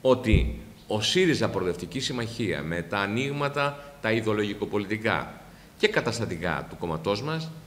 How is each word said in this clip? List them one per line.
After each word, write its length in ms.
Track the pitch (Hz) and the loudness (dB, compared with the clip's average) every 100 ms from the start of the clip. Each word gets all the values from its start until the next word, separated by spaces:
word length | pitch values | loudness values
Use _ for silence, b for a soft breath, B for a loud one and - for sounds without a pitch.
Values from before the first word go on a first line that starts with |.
ότι 580 | 131 123 107 104 62 - - - - | 6 4 6 6 6 -4 -12 -20 -4
ο 140 | 107 | -2
σύριζα 480 | 110 185 185 117 107 | 2 4 4 4 2
Προοδευτική 500 | 95 90 85 85 135 | 0 -2 -2 -6 -6
Συμμαχία 640 | - 127 113 - 104 73 | -4 -4 -6 -2 -2 -2
με 200 | 76 85 | -2 -4
τα 160 | 85 101 | -2 -2
ανοίγματα, 960 | 98 110 139 143 143 143 143 143 - - | 0 0 -2 -2 -2 0 -2 -4 -16 -4
τα 100 | 110 | 0
ιδεολογικοπολιτικά 1300 | 110 110 107 104 95 104 104 98 110 110 82 - - B B B - | 2 2 2 0 -2 -2 -2 -2 -2 0 0 -2 -12 B B B 0
και 100 | 208 | 2
καταστατικά 800 | 151 123 110 98 85 87 73 - | 2 0 -2 -4 -2 -2 -2 -4
του 80 | - | -6
κόμματός 440 | 87 80 90 104 | -4 -2 0 -2
μας 280 | 143 160 160 - | -2 -6 -6 -12